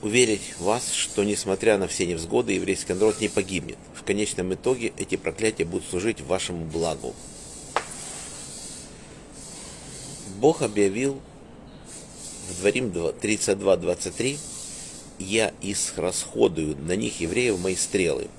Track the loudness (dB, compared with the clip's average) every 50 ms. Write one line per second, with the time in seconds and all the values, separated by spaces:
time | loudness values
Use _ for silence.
0 | -2 2 4 4 6 6 4 0 -2 -8 -10 -2 2 2 2 2 0 -2 -2 -2
1 | -2 -2 2 2 2 2 2 0 0 0 0 4 6 4 6 6 4 0 0 0
2 | 0 0 0 -2 -2 2 2 2 2 2 0 0 2 0 0 -2 0 -4 0 4
3 | 4 4 4 4 0 0 2 0 0 0 -2 -4 -4 -4 -10 -12 -14 -18 -16 -12
4 | -2 0 0 0 2 -2 0 -2 -2 -2 -2 0 2 2 2 2 0 -4 -4 -4
5 | -6 -4 -4 -2 -2 -4 -4 2 0 0 2 2 -2 0 0 -4 -4 -2 -4 0
6 | 0 0 -2 -2 0 0 0 0 0 -4 -4 -6 -6 -4 -2 0 0 0 0 -2
7 | -6 -10 -10 -10 -14 -16 -16 -16 -16 -16 -16 -16 -16 -8 -6 -6 -6 -6 -12 -12
8 | -12 -12 -12 -12 -12 -12 -12 -14 -14 -14 -14 -14 -14 -14 -14 -14 -16 -16 -16 -18
9 | -18 -18 -18 -18 -18 -18 -18 -16 -16 -14 -14 -14 -14 -14 -14 -14 -16 -14 -14 -14
10 | -12 -12 -12 -12 -12 -12 -4 6 6 6 6 6 0 0 4 4 4 4 4 2
11 | 0 0 0 -2 -10 -16 -18 -20 -20 -20 -20 -20 -20 -20 -20 -18 -18 -16 -16 -16
12 | -16 -16 -16 -14 -14 -14 -14 -12 -10 -8 -6 2 2 4 4 4 0 0 -2 0
13 | 0 0 -2 -2 0 0 0 2 4 2 2 4 6 6 6 6 4 0 0 0
14 | -2 -6 -4 0 -2 -2 -2 -2 -8 -12 -12 -12 -12 -12 -12 -12 -12 -14 -14 -14
15 | -16 -16 -12 -10 -4 2 4 4 4 4 0 -4 -6 -4 -2 -2 -2 -2 4 4
16 | 4 4 4 0 -4 -4 4 6 6 6 6 4 0 0 0 -2 0 0 0 2
17 | 2 0 -2 -2 -2 0 2 4 4 4 2 2 2 0 2 0 -2 2 2 4
18 | 4 4 2 0 -2 -6 -10